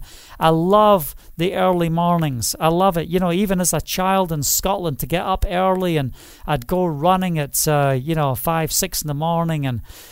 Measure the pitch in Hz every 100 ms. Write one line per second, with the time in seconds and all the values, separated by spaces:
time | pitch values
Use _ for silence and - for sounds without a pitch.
0 | - - - - 160 160 175 208 208 196
1 | 139 - - - 180 185 185 180 170 165
2 | 175 170 156 120 - - 160 170 190 170
3 | 165 180 180 175 202 185 180 156 - -
4 | 185 190 180 156 131 - 190 202 170 131
5 | 135 170 202 190 - 175 190 185 180 156
6 | 127 - - - - 147 - 180 180 143
7 | 170 185 185 160 139 - 156 147 139 131
8 | 139 160 143 127 - 165 156 - 185 -
9 | 151 143 165 170 170 156 135 117 - -
10 | -